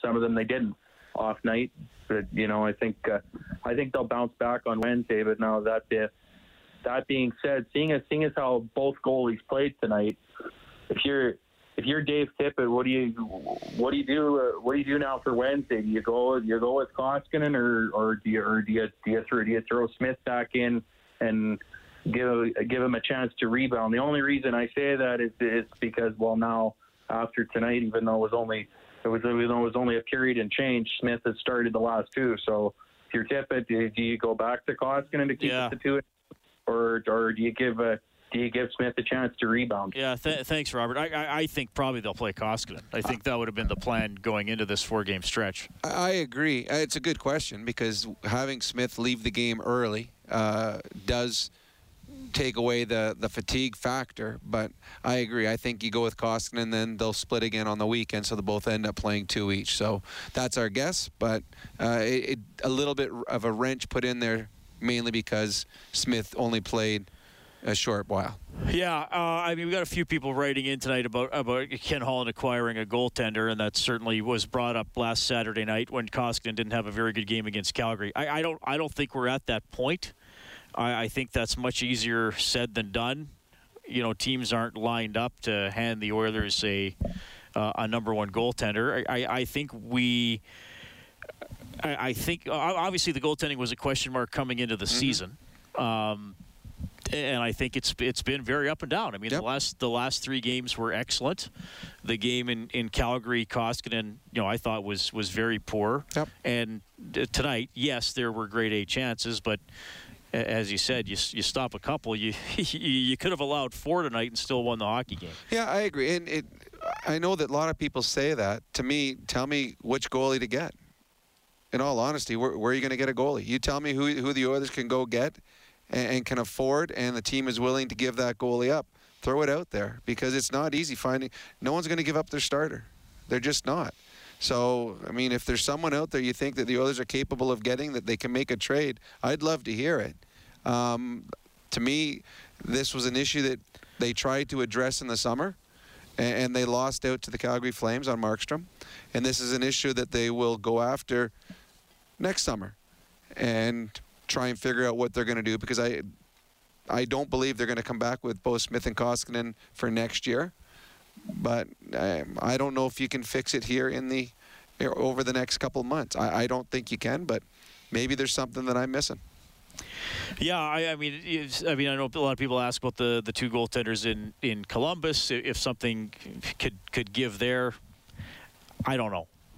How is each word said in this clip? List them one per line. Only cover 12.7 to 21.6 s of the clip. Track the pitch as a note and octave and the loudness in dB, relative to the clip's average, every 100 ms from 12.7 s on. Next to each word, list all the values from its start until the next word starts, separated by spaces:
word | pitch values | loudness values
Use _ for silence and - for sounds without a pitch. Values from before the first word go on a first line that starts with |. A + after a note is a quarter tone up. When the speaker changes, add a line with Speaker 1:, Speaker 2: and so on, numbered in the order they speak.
| A#2+ B2+ | 4 4
Speaker 1:
do | |
you, | C3 A#2+ A#2 A2 F#2 - - - - | 2 2 -2 -6 -6 -6 -6 -6 0
what | B3+ | 2
do | C#3+ | 2
you | C#3 | 2
do, | D4+ D3 C#3+ | 2 4 4
uh, | B2 - | 2 0
what | A#2+ | 0
do | C#3+ | 0
you | C3+ | 2
do | C#3+ | 0
now | C#3 C3 | 0 -2
for | C3+ A#2+ | 0 2
Wednesday? | C3 C#3+ - A#2 | 2 2 0 0
Do | G#2+ | 2
you | G#2+ | 0
go, | A2 A#2+ B2+ C3 | 2 4 4 2
you | A2 A2+ | 2 2
go | A#2+ C#3 | 4 2
with | B2+ - | 0 0
Koskinen, | C3 C#3+ - D3+ D3 C3+ | 0 0 0 0 2 4
or, | A#2+ A2+ A2+ | 4 4 2
or | G#2+ A2 G#2+ | 2 2 2
do | A2 | 2
you, | A2 | 2
or | G#2+ A2 | 4 2
do | G#2+ | 4
you, | A2+ G#2+ - | 2 0 -2
do | A2 | 0
you | A2+ - | 0 2
throw, | A#2+ | 0
do | G#2+ | 2
you | A2+ A2+ | 0 2
throw | A#2+ A2+ - | 0 0 0
Smith | B2+ B2+ C3 | -2 -2 -2
back | B2 A#2 B2+ | -2 0 0
in | A#2+ A#2+ - _ _ - | 2 0 -4 _ _ -2
and | A#2 A2 G#2+ G2+ | 2 2 2 -2